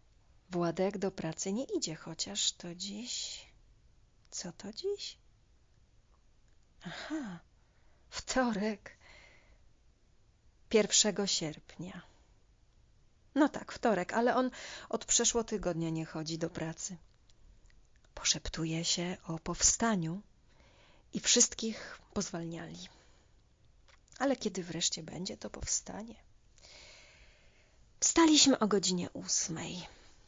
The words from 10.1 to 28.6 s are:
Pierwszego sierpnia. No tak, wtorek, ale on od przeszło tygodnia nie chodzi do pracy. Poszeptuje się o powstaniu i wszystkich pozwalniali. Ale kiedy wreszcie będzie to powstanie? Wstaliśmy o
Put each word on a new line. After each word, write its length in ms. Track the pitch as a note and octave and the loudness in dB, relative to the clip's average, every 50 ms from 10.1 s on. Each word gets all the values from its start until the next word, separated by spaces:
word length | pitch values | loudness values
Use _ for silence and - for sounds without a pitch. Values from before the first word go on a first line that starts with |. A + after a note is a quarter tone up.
| _ - - _ _ _ _ - _ _ - - | _ -20 -20 _ _ _ _ -20 _ _ -10 4
Pierwszego 580 | - G#3+ G#3 G3 - - - G#3+ G3 F#3+ G3+ F#3 | 4 4 4 6 6 4 4 4 2 0 0 0
sierpnia. 760 | - - E3+ D3+ D#3 - - - - - - F3+ - F3 - - - - - _ - - _ _ - _ _ _ _ - - _ _ - - - _ _ _ - _ | 0 -2 -2 -4 -6 -8 -16 -20 -14 -12 -12 -10 -10 -14 -16 -18 -20 -20 -20 _ -20 -20 _ _ -20 _ _ _ _ -20 -20 _ _ -20 -20 -20 _ _ _ -4 _
No 140 | - D#4+ C4+ | 4 4 4
tak, 220 | - - G3+ - | 4 -2 -8 -8
wtorek, 420 | - - - A#3+ G#3+ F3 F3+ - - | -12 0 2 2 4 4 0 0 0
ale 220 | G#3+ A#3+ A#3+ - | 2 4 4 4
on 160 | B3+ B3+ B3+ - - - - - - - - | 4 2 2 -2 -6 -12 -12 -12 -14 -8 -4
od 160 | - - - | -4 -4 0
przeszło 380 | - - - A#3+ A#3+ - A#3+ A3 | 2 2 4 4 4 2 2 0
tygodnia 460 | A3+ A3+ G3+ F3+ F3+ E3+ D#3+ E3 E3 | 0 -4 -2 -2 -2 -2 0 -2 -2
nie 160 | D#3+ D#3+ D#3+ | -2 -4 -4
chodzi 320 | D#3+ - D#3+ D#3+ D#3 E3 D#3+ | -6 -6 -8 -6 -6 -4 -4
do 120 | E3 E3 | -4 -6
pracy. 480 | E3+ - D#3 D#3+ E3 - - - F#3 E3 - - - - - - - - - - - - - - - - - - - - _ - - | -4 -6 -6 -6 -6 -8 -10 -10 -10 -12 -16 -20 -20 -20 -20 -20 -20 -20 -20 -20 -20 -20 -20 -20 -20 -20 -20 -20 -20 -20 _ -16 -14
Poszeptuje 720 | - - - - D#3 - - - - D#3+ D#3+ D#3+ D#3+ E3+ | -4 0 0 0 0 -2 -6 -4 -4 -4 -2 -2 -2 0
się 320 | - - - F3 F3 F#3 - - - | 0 0 0 0 -4 -6 -8 -8 -8
o 120 | E3 D#3+ | -8 -8
powstaniu 840 | - - E3+ - - - - - A#3 A#3 A3 F#3+ D#3+ D#3+ E3 G3 G#3 - - - _ _ - - - - - - - - - - - - - | -6 -6 -2 2 4 2 4 4 2 2 2 2 0 -2 -4 -6 -10 -16 -20 -20 _ _ -20 -20 -20 -20 -20 -20 -20 -20 -20 -20 -20 -10 -10
i 60 | G3 | -4
wszystkich 800 | - - - B3 A#3+ - - - - A3+ G#3+ - - - - - - - - | 2 4 6 6 6 4 4 -4 -4 -4 -4 -6 -10 -12 -14 -16 -20 -6 -4
pozwalniali. 760 | G#3 F#3+ - - E3+ E3+ E3 E3+ E3 E3+ D#3+ D#3+ F3 F3+ - - - - - - - - - - - _ _ _ _ - - - - - - - - - _ - - | -4 -4 -2 -4 -8 -6 -6 -8 -8 -10 -12 -12 -14 -14 -16 -18 -20 -20 -20 -20 -20 -20 -20 -20 -20 _ _ _ _ -20 -20 -20 -20 -20 -20 -20 -20 -20 _ -6 -2
Ale 160 | B3 C#4 C4 | 0 0 0
kiedy 280 | - - G#3+ F#3 F#3+ E3+ | 0 -2 -4 -4 -4 -6
wreszcie 400 | F3+ E3 E3 F3 - - - D#3+ | -6 -4 -2 -2 -2 -2 -4 -8
będzie 340 | D#3 - D3 F3+ - - - | -10 -8 -8 -8 -8 -8 -10
to 120 | - G#3 | -12 -12
powstanie? 640 | - - - - - - - - F#3 F#3 A3 A#3 A3 - - - - - _ - _ - - - - - - - - - - - - - - - - - - - - - - _ _ - - - - - | -10 -8 -6 -4 -4 -4 -4 -6 -10 -10 -10 -12 -14 -20 -20 -20 -20 -20 _ -20 _ -20 -20 -20 -20 -20 -20 -20 -20 -20 -20 -20 -20 -20 -20 -20 -20 -20 -20 -20 -20 -20 -20 _ _ -20 -20 -20 -8 -2
Wstaliśmy 600 | - - - E4+ E4+ D#4+ D#4 C#4+ - C#4 B3+ | -2 4 8 8 10 10 10 10 10 8 8
o 80 | - | 6